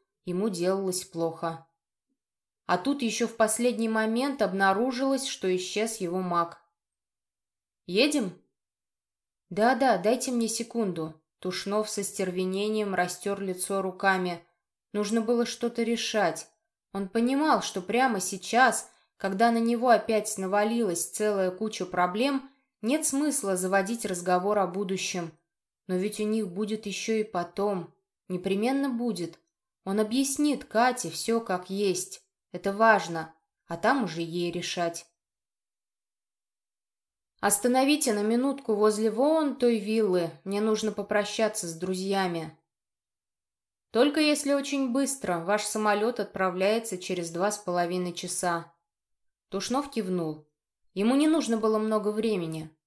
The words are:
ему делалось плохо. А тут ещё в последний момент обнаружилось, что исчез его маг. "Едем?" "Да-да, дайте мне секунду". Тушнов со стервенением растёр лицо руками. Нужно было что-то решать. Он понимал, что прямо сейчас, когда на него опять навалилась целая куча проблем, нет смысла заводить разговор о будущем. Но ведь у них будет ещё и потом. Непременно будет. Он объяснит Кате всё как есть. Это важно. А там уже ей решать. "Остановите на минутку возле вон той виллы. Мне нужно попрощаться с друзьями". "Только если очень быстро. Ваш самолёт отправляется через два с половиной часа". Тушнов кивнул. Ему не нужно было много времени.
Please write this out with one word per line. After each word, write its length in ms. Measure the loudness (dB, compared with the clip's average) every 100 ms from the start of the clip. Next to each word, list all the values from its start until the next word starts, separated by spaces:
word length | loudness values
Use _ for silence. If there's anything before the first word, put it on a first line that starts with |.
| _ _ -6
ему 240 | -2 -2
делалось 540 | 0 0 0 0 -4
плохо. 640 | -6 -4 -4 -2 -6 -8 -14 _ _ _ _ _ _ _ _ _ 0
А 120 | 0
тут 240 | 2 0
ещё 260 | 0 0 -2
в 80 | 2
последний 540 | 2 4 0 2 0
момент 520 | 0 0 0 0 0
обнаружилось, 840 | 0 4 4 4 2 0 0 0 -2
что 260 | -2 0 0
исчез 420 | -2 -2 -2 -2
его 240 | -4 -2
маг. 400 | 0 0 0 -6 _ _ _ _ _ _ _ _ _ _ _ _ -2
"Едем?" 560 | 2 2 2 -2 -8 _ _ _ _ _ _ _ _ _ _ _
"Да-да, 480 | 2 2 4 4 4
дайте 340 | 2 2 0
мне 160 | -2 -2
секунду". 720 | -4 -4 -2 -2 -2 -8 -10 _ _
Тушнов 500 | -6 -6 -2 -2 -2
со 140 | -4
стервенением 920 | -4 -4 -2 -2 -2 -2 -2 0 0 0
растёр 460 | -2 -2 -4 -4
лицо 400 | -4 -4 -4 -2
руками. 600 | -4 0 0 2 0 -6 -12 _ _ _ _
Нужно 260 | -4 0 0
было 260 | 2 2 0
что-то 380 | -2 -4 -2
решать. 640 | 0 0 0 2 2 0 -10 _ _ _ _
Он 160 | -8 -4
понимал, 520 | 0 2 2 4 2
что 200 | 0 -6
прямо 400 | -2 2 2 0
сейчас, 680 | -4 -6 0 4 4 2 -6 _ _ _
когда 340 | -4 2 2
на 60 | 4
него 320 | 2 2 6
опять 480 | 6 4 0 0 -4
навалилась 680 | 0 2 2 2 0 -2 -4
целая 460 | -2 0 2 0
куча 340 | -2 -6 -4 -4
проблем, 640 | 0 0 2 0 0 -4 _ _ _
нет 240 | -2 0 0
смысла 520 | 0 0 0 0 0
заводить 480 | 2 2 2 -2 -4
разговор 540 | -4 0 2 2 2
о 80 | 0
будущем. 680 | -2 -4 -4 -4 -6 -8 -12 _ _ _ _ -4
Но 80 | -2
ведь 260 | -2 -2
у 20 |
них 240 | 0 0 -2
будет 380 | -4 -4 -4 -4
ещё 300 | -6 -2 0
и 80 |
потом. 680 | 0 -4 -4 -2 -2 -2 -6 _ _ _ -8
Непременно 580 | -6 -2 0 0 0 -2
будет. 500 | -2 -2 -4 -6 -10 _ _ _ _
Он 160 | -2 0
объяснит 640 | 2 0 0 2 0 0
Кате 460 | 0 2 2 2 -6
всё 320 | -6 -2 -2
как 280 | -2 -4 -4
есть. 540 | 0 0 0 -4 -12 _ _ _
Это 180 | -6 -4
важно. 640 | 4 6 6 2 -6 -8 -14 _ _ -12
А 100 | 0
там 280 | 2 4
уже 180 | 0 -2
ей 300 | -4 -2 -2
решать. 540 | -4 -4 -2 -2 -4 -14 _ _ _ _ _ _ _ _ _ _ _ _ _ _ _ _ _ _ _ _ _ _ _
"Остановите 720 | 0 2 2 4 4 4 2
на 80 | 0
минутку 540 | 0 0 0 -2 -2 2
возле 360 | 4 4 0
вон 460 | 2 2 4 0 2
той 220 | 2 2
виллы. 500 | 0 2 4 2 0 -6 -6
Мне 160 | 0
нужно 320 | 0 2 0
попрощаться 720 | -4 -2 0 0 0 -2 -2 -8
с 60 |
друзьями". 840 | -6 -4 -4 0 0 0 -2 -8 -14 _ _ _ _ _ _ _ _ _ _ _ _ _
"Только 300 | 2 4 4
если 320 | 2 2 2
очень 380 | 0 0 -2 0
быстро. 480 | 0 0 -2 -4 -2
Ваш 240 | 0 -2
самолёт 560 | -2 0 0 2 0 -2
отправляется 800 | -6 -2 -2 2 2 2 -2 -8
через 340 | -4 -4 -4
два 200 | -2 -2
с 60 | -2
половиной 560 | -2 -2 0 -2 -4
часа". 600 | -6 -8 -4 -2 -2 -6 _ _ _ _ _ _ _ _
Тушнов 420 | -6 -2 -2 -2
кивнул. 560 | -4 -2 -2 -2 -6 -14 _ _ _ _
Ему 220 | -2 2 4
не 120 | 4
нужно 300 | 2 0 0
было 220 | 2 0
много 300 | 0 0 0
времени. 600 | 0 0 0 -2 -6 -10 -16